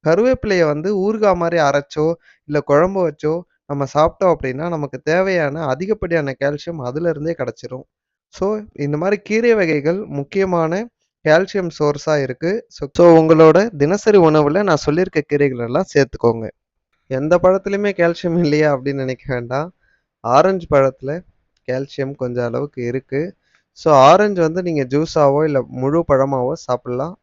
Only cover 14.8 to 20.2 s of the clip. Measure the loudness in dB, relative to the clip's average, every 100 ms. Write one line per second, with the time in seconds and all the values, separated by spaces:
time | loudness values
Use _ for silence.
14.8 | 0 -2 -2 -4 -2 0 0 -2 -4 -4
15.8 | 0 0 0 0 -2 0 -8 _ _ _
16.8 | _ _ _ -6 0 2 4 2 -2 -4
17.8 | -4 0 -2 0 -2 0 0 2 0 0
18.8 | -4 -6 -6 -8 -8 -8 -6 -6 -6 _
19.8 | _ _ _ _